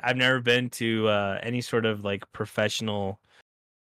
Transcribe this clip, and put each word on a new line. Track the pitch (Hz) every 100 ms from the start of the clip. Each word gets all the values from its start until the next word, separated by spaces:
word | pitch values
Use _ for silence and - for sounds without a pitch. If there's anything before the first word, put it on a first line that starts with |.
I've | 123 127
never | 127 131
been | 120 123 123
to, | - 117 113 110
uh, | 104 101 95
any | 117 123
sort | - 117 110
of, | 104
like, | 101 101 -
professional, | - 104 - 107 - 110 104 98 101 _ _ _ _ _ _